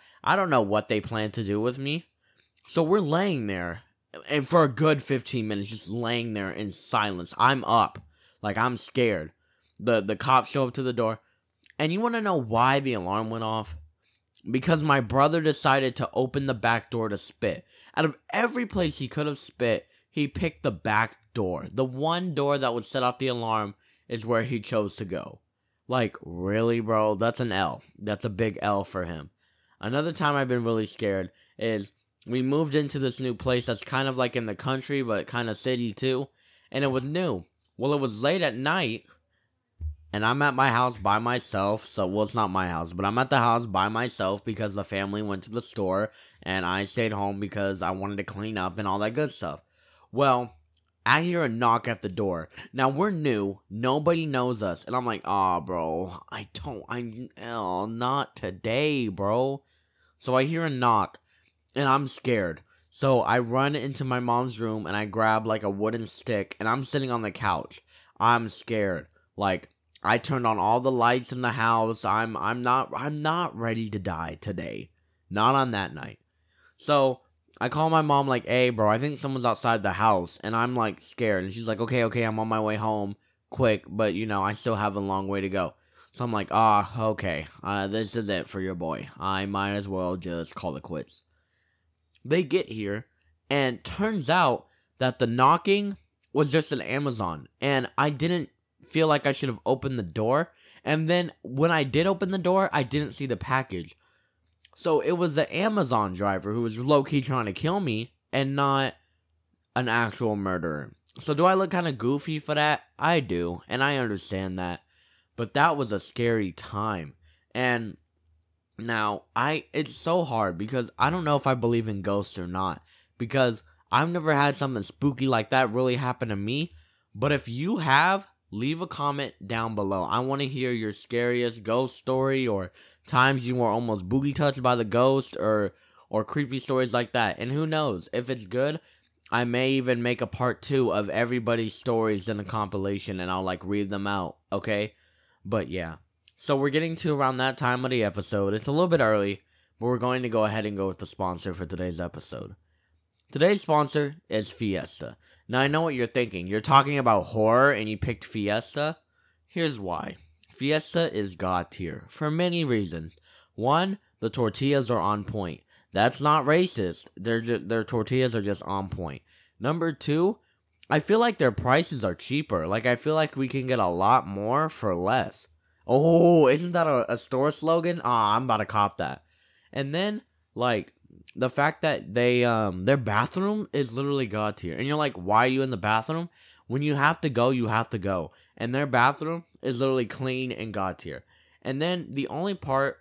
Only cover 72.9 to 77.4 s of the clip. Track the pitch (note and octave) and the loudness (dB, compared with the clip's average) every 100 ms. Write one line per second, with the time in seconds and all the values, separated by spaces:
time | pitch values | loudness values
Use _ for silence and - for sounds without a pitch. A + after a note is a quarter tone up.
72.9 | C#2+ C#3+ D3+ D#3 E3+ E3+ G#2 A2+ A2+ A2 | -4 -6 -4 -2 -2 -2 -4 -4 -2 -4
73.9 | G2+ F#2 E2 D#2+ D#2+ G#2+ F2 C#2+ G#1+ - | -6 -6 -6 -6 -8 -8 -8 -8 -10 -12
74.9 | _ _ _ - G2+ A#2 C3+ B2+ G#2 F2 | _ _ _ -8 2 4 4 2 -2 -4
75.9 | D2+ - - _ _ _ _ _ _ - | -8 -16 -18 _ _ _ _ _ _ 2
76.9 | C#3+ C3+ B2 _ _ | 4 4 0 _ _